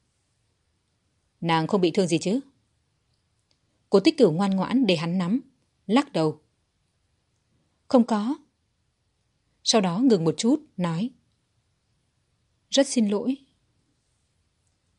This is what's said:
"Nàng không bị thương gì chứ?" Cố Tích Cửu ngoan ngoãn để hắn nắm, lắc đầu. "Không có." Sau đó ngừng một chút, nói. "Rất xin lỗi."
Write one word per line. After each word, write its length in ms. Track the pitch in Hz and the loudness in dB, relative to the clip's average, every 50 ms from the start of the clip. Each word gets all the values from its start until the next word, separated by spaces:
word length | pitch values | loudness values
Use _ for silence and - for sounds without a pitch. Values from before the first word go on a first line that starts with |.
| _ _ _ _ _ _ _ _ _ _ _ _ _ _ _ _ _ _ _ _ _ _ _ _ _ _ _ - | _ _ _ _ _ _ _ _ _ _ _ _ _ _ _ _ _ _ _ _ _ _ _ _ _ _ _ -8
"Nàng 260 | 170 170 165 160 160 151 | -2 0 0 0 0 0
không 140 | - 196 | 0 0
bị 100 | 180 165 | 0 0
thương 160 | 156 208 185 156 | 0 0 -2 0
gì 100 | 170 156 | -2 -2
chứ?" 220 | - 180 208 277 - _ _ _ _ _ _ _ _ _ _ _ _ _ _ _ _ _ _ _ _ _ _ _ _ _ _ _ _ - | -2 -2 -4 -4 -6 _ _ _ _ _ _ _ _ _ _ _ _ _ _ _ _ _ _ _ _ _ _ _ _ _ _ _ _ 0
Cố 100 | - 196 | 0 2
Tích 180 | 196 320 320 - | 4 2 2 4
Cửu 140 | 247 180 | 2 2
ngoan 240 | 156 175 202 196 190 | 4 2 -2 -2 0
ngoãn 300 | 190 180 - 226 269 269 | -2 -2 0 0 0 2
để 100 | 196 180 | 2 0
hắn 220 | 151 165 170 175 190 | 0 0 -4 -2 -2
nắm, 240 | 175 170 220 277 - _ _ _ _ _ _ _ _ - | -2 -2 -4 -4 -6 _ _ _ _ _ _ _ _ 0
lắc 260 | 208 262 285 - - | 0 0 0 0 -2
đầu. 280 | 170 160 156 156 - _ _ _ _ _ _ _ _ _ _ _ _ _ _ _ _ _ _ _ _ _ _ _ _ _ _ _ _ _ - | -2 -2 -2 -2 -6 _ _ _ _ _ _ _ _ _ _ _ _ _ _ _ _ _ _ _ _ _ _ _ _ _ _ _ _ _ 0
"Không 160 | - 247 226 | 2 2 2
có." 320 | - 233 208 208 240 302 - _ _ _ _ _ _ _ _ _ _ _ _ _ _ _ _ _ _ _ _ _ _ _ _ - | 2 0 -2 -2 -4 -6 -8 _ _ _ _ _ _ _ _ _ _ _ _ _ _ _ _ _ _ _ _ _ _ _ _ -4
Sau 180 | - - 220 | 0 0 0
đó 180 | 196 180 170 202 | 0 0 -2 0
ngừng 240 | 262 269 220 175 165 | 2 2 2 2 2
một 100 | 160 156 - | -2 -2 -2
chút, 220 | - 226 294 311 - _ _ - | 0 0 0 0 -2 _ _ -6
nói. 320 | 175 170 165 165 220 269 - _ _ _ _ _ _ _ _ _ _ _ _ _ _ _ _ _ _ _ _ _ _ _ _ _ _ _ _ _ _ - | -4 -4 -4 -4 -6 -8 -10 _ _ _ _ _ _ _ _ _ _ _ _ _ _ _ _ _ _ _ _ _ _ _ _ _ _ _ _ _ _ -4
"Rất 180 | - 269 277 - | 0 0 0 2
xin 200 | - 247 220 202 | 0 -2 0 0
lỗi." 300 | 208 196 - 233 277 - _ _ _ _ _ _ _ _ _ _ _ _ _ _ _ _ _ _ _ _ _ _ _ _ _ _ _ _ _ _ _ | -2 -2 -2 -4 -6 -6 _ _ _ _ _ _ _ _ _ _ _ _ _ _ _ _ _ _ _ _ _ _ _ _ _ _ _ _ _ _ _